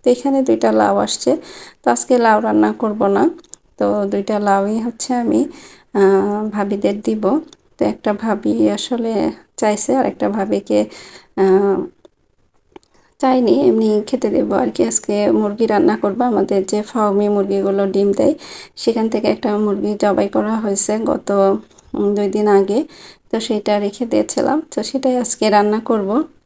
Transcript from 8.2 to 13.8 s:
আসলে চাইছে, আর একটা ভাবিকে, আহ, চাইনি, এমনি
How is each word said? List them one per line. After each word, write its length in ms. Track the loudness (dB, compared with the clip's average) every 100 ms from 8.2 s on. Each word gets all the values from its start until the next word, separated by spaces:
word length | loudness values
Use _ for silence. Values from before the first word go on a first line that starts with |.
| -2 -2 -2 0 0
আসলে 640 | 0 -4 -4 -2 -2 -2 -6 _ -2
চাইছে, 400 | -2 0 0 0
আর 100 | 0
একটা 220 | -2 -4
ভাবিকে, 560 | -2 -2 -4 0 0 0 -8 -20 -20 _ 0
আহ, 440 | 4 4 4 0 -4 _ -20 _ _ _ _ _ _ -20 _ _ _ _
চাইনি, 480 | 0 2 4 4 4
এমনি 340 | 4